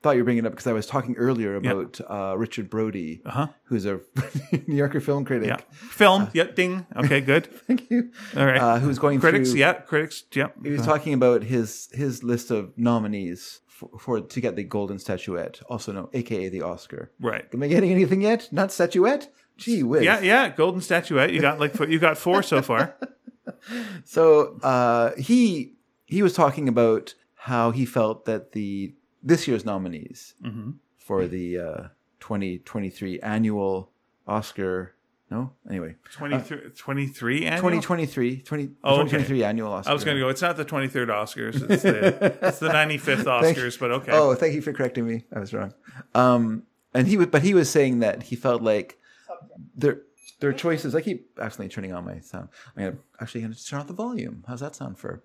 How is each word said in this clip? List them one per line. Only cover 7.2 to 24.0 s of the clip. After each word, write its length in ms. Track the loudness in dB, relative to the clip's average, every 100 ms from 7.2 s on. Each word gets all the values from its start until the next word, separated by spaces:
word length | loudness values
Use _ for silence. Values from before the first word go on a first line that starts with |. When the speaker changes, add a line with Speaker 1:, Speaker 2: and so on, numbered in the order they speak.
Speaker 2:
good. 260 | 4 2 2
Speaker 1:
<laughs> 200 | -16 -2
Thank 240 | -2 0
you. 200 | -2 -2 -10 -10 2
Speaker 2:
All 100 | 4
right. 140 | 6
Speaker 1:
Uh, 180 | 4 4
who's 200 | 2 2
going 200 | 2 4
Speaker 2:
Critics, 300 | 4 4 2
Speaker 1:
through 100 | 4
Speaker 2:
yeah, 120 | 2
critics, 500 | 2 -2 -2 -2 -8 -6
yeah. 140 | -4 -4 -4
Speaker 1:
He 80 | -4
was 100 | -2
Speaker 2:
Uh-huh. 80 | 2
Speaker 1:
talking 220 | 0 0
about 280 | 2 4 4
his, 440 | 2 -2 -2 -8 -14
his 300 | -6 -6 -4
list 280 | -2 -4 -2
of 220 | -4 -4 -2
nominees 840 | 0 2 -2 -6 -8 -10 -14 -20 _
for, 240 | _ -20 -14
for, 220 | -4 -4
to 200 | -4 -6
get 140 | -4 -6
the 60 |
Golden 340 | -6 -4 -4 -8
Statuette, 640 | -6 -6 -4 -6 -6 -12 -12
also 240 | -10 -8
known, 160 | -10 -8
A 100 | -8
K 240 | -6 -6 -6
A 20 |
the 120 | -6
Oscar. 480 | -8 -10 -14 -16 -16 _
Speaker 2:
Right. 240 | -6 -6 -8
Speaker 1:
Am 100 | -6
I 60 | 2
getting 220 | 2 4
anything 280 | 4 4 2
yet? 280 | 2 0 -2
Not 180 | -2 -2
statuette? 600 | 0 0 4 2 2 -6 _ _ _
Gee 260 | -2 0
whiz. 220 | 2 4
Speaker 2:
Yeah, 160 | 4 4
yeah, 280 | 4 4 4
Golden 300 | 2 0 0
Statuette. 520 | 0 -2 2 2 2
You 80 | 4
got, 180 | 2 2
like, 180 | -2 0
you 180 | 0 4
got 180 | 2 2
four 240 | 2 2
so 200 | 4 0
far. 320 | 2 0 0 -4
Speaker 1:
<laughs> 60 | -16 _ -20 _ -18 -18 -14 -12 -10 -14